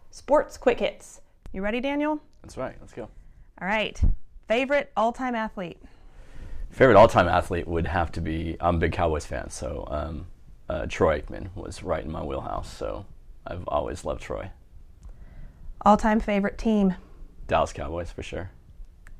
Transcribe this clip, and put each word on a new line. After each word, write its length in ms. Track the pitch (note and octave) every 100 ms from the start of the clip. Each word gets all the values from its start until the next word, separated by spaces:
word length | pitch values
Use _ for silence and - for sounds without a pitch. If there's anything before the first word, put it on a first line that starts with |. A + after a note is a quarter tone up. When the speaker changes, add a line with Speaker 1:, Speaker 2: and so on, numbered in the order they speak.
| -
Speaker 1:
sports 460 | - - D4 - -
quick 240 | B3+ -
hits. 400 | G#3 - - - - _ -
You 80 | F#3+
ready, 180 | G3+ A#3+
Daniel? 400 | C4+ D4 D4+ D4+ - -
Speaker 2:
That's 160 | - -
right. 180 | B2+ -
Let's 100 | -
go. 120 | - G#2+ - - - - -
Speaker 1:
All 60 | F3+
right. 280 | G#3+ G3+ - - - - - -
Favorite 420 | A#3 C4 C#4+ C#4+ -
all-time 380 | A3+ A#3+ C4 A#3
athlete? 460 | A3 - E3+ - - - - - - - - - -
Speaker 2:
Favorite 280 | - C3 G2+
all-time 320 | A2+ A2+ F2
athlete 360 | F2+ - F2 E2
would 220 | E2 E2
have 240 | F2+ E2
to 80 | F2
be, 380 | D#2 D#2+ E2 D#2+
I'm 160 | F2 E2+
a 40 |
big 120 | E2+
Cowboys 340 | - E2+ D2+ -
fan, 240 | C2 -
so, 360 | - C#2+ D2 -
um, 380 | D2 D2+ D2+ - - - - -
uh, 180 | - -
Troy 320 | - F2 D2
Aikman 340 | B1+ G#1+ F#2 -
was 260 | - -
right 220 | F2 D#2+
in 80 | -
my 140 | D#2 D2+
wheelhouse, 440 | C2+ - G1+ -
so 360 | - G#1 G#1 G2+ - - - -
I've 160 | F2 -
always 340 | D2 A#1+ -
loved 180 | - C2
Troy. 300 | - G#1+ - - - - - - - - - - - - - - G#3
Speaker 1:
All-time 340 | G#3 A3 A3
favorite 380 | G#3+ G3+ G3+ -
team? 380 | A3+ G#3+ F#3+ F3+ - - - - -
Speaker 2:
Dallas 240 | D#2+ D#2+
Cowboys, 400 | - D2 E2+ F2
for 100 | -
sure. 300 | - E2+ F2 - - - - - -